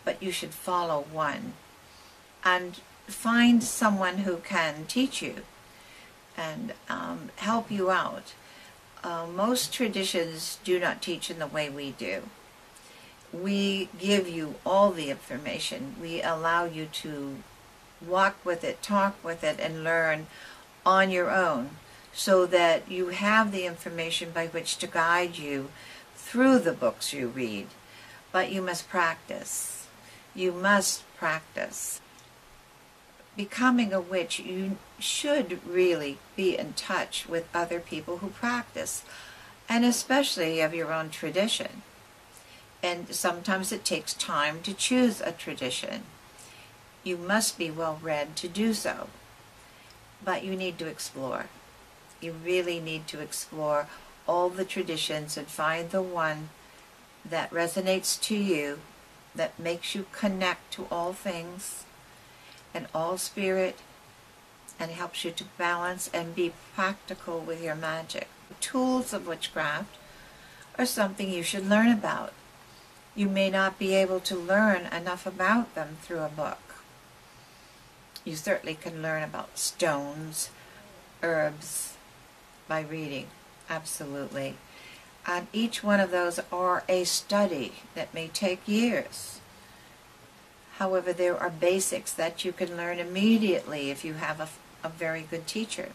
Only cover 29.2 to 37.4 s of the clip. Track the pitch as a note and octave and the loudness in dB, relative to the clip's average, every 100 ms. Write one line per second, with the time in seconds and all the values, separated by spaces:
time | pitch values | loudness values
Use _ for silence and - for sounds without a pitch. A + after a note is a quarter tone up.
29.2 | - - - - - - - - - - | -8 -10 -6 -6 -6 -10 -14 -20 -20 -20
30.2 | - - F#3 F3 F#3+ G3+ F#3+ - - - | -16 -2 0 2 6 6 6 -2 -6 -4
31.2 | E3 D#3 - - - - - - - - | -2 -2 -4 -6 -6 -6 -8 -8 -12 -20
32.2 | - - - - - - - - - - | -20 -20 -20 -20 -20 -20 -20 -20 -20 -20
33.2 | - - G3+ - B3+ B3 A3 F#3+ F3 F#3 | -18 -8 -6 2 4 6 4 0 0 -2
34.2 | E3+ - - F#3 G3 G3 - - - - | 0 -4 -4 -4 -2 -4 -8 -8 -4 -2
35.2 | D4 C#4+ F#3+ F3 - F3 F3+ E3 C#3+ C#3 | 2 2 2 -4 -2 4 4 4 0 -8
36.2 | - - F#3+ - D#3 D#3 - F#3 - - | -12 0 2 2 -2 -6 -2 -2 -2 -6
37.2 | - E3 | -2 -4